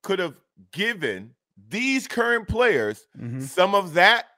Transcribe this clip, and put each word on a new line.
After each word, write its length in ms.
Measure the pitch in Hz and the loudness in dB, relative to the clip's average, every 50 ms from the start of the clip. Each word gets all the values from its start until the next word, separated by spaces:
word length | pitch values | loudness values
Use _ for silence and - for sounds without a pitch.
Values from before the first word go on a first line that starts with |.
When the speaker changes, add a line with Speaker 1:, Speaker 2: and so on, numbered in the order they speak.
| - | -4
Speaker 1:
could 160 | - 190 180 | -4 -2 -2
have 160 | 180 160 123 _ _ _ _ _ 95 92 - | -2 -6 -8 _ _ _ _ _ -20 _ -6
given 600 | 165 202 233 240 190 156 117 101 92 101 117 127 _ _ _ _ - 98 107 | -2 -2 -2 -2 -2 -4 -6 -6 -6 -12 -18 _ _ _ _ _ -20 -16 -8
these 380 | 165 214 247 269 269 269 - | -6 -2 -2 0 -2 -2 -4
current 400 | - - 233 233 233 240 233 208 | -4 -4 -2 0 0 0 -2 -2
players 600 | - 214 226 247 233 185 127 110 104 110 - _ _ _ | -4 -2 2 2 2 2 2 0 -2 -4 -8 _ _ _
Speaker 2:
Mm-hmm. 240 | 127 120 117 120 131 | -14 -12 -10 -10 -10
Speaker 1:
some 320 | 135 135 - 180 180 190 202 | -10 -6 2 2 2 4 4
of 200 | 202 190 175 151 | 0 0 0 2
that? 320 | 175 180 202 233 233 - _ _ | 4 6 6 6 4 0 _ _